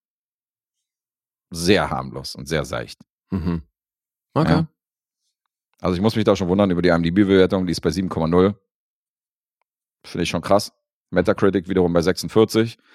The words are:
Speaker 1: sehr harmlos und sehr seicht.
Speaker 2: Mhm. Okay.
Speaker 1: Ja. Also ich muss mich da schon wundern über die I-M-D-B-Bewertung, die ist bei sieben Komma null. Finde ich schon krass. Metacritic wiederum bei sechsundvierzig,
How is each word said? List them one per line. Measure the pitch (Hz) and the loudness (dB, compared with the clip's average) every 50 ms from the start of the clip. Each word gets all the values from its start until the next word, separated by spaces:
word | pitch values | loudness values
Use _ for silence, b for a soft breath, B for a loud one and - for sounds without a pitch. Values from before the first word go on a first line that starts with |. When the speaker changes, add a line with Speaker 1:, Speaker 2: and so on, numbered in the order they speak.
| _ _ _ _ _ _ _ _ _ _ _ _ _ _ _ _ _ _ _ _ _ _ _ _ _ _ _ _ _ - | _ _ _ _ _ _ _ _ _ _ _ _ _ _ _ _ _ _ _ _ _ _ _ _ _ _ _ _ _ -16
Speaker 1:
sehr | - 80 85 90 104 85 73 - | -10 -4 2 2 4 2 2 -2
harmlos | 78 64 67 65 57 67 67 - - | -4 -6 -8 -10 -12 -12 -14 -14 -14
und | - 67 | -14 -10
sehr | 69 80 76 67 | -6 -4 -4 -4
seicht. | 64 65 60 60 - - _ - _ _ _ _ - | -4 -8 -10 -10 -12 -16 _ -20 _ _ _ _ -8
Speaker 2:
Mhm. | 98 92 80 90 85 82 - _ _ _ _ _ _ _ _ _ _ _ _ _ - | -8 -4 -4 -4 -4 -6 -8 _ _ _ _ _ _ _ _ _ _ _ _ _ -2
Okay. | 139 165 160 | 0 2 2
Speaker 1:
Ja. | 170 165 160 - _ _ _ _ _ _ _ _ _ _ _ _ _ _ _ _ _ _ _ _ _ - | 2 0 0 -4 _ _ _ _ _ _ _ _ _ _ _ _ _ _ _ _ _ _ _ _ _ -6
Also | - 90 90 | -4 -4 -2
ich | 87 | 0
muss | 104 113 - | 0 0 0
mich | 113 104 | 0 2
da | 113 98 | 2 2
schon | 95 95 85 | 0 0 0
wundern | 92 101 101 95 | 2 2 2 2
über | 87 87 | 2 2
die | 85 90 | 2 2
I-M-D-B-Bewertung, | 85 85 85 82 87 104 101 95 98 95 92 85 101 95 92 | 2 2 0 0 2 2 4 4 6 4 4 4 2 0 -2
die | 85 | -2
ist | 80 - | -4 -4
bei | - 82 | -4 -4
sieben | 76 98 92 87 | -2 -2 -4 -4
Komma | - 87 80 | -4 -4 -2
null. | 80 85 90 92 101 107 _ _ _ _ _ _ _ _ _ _ _ _ _ _ _ _ _ _ _ _ _ _ _ _ _ _ _ _ _ - | 0 2 4 2 2 0 _ _ _ _ _ _ _ _ _ _ _ _ _ _ _ _ _ _ _ _ _ _ _ _ _ _ _ _ _ -20
Finde | - - 90 85 | -12 -6 -6 -6
ich | - | -4
schon | - 85 | -4 -4
krass. | - - 98 101 - - _ _ _ _ _ _ _ - | 0 2 2 2 2 -2 _ _ _ _ _ _ _ -4
Metacritic | 92 90 85 107 95 - 104 98 92 98 82 - | 0 0 2 2 2 2 2 2 2 0 -2 -2
wiederum | 95 92 90 85 85 | 0 0 2 2 2
bei | 85 | 0
sechsundvierzig, | 80 92 90 - - 82 - 110 110 - - 110 113 117 - b b b | 2 0 -2 -2 -4 -2 2 2 2 2 2 0 -2 -2 -4 b b b